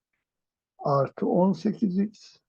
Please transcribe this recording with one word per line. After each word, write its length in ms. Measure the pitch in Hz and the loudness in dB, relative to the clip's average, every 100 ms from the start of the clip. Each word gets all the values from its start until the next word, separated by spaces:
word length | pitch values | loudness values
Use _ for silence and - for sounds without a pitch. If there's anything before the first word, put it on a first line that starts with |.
| _ _ _ _ _ _ _ - | _ _ _ _ _ _ _ -8
artı 500 | - 139 131 - - | 0 0 0 -2 0
on 260 | 185 190 | 2 2
sekiz 460 | - 208 - 202 185 | 2 -2 -2 -2 0
X 380 | 208 - - - | -2 -6 -20 -20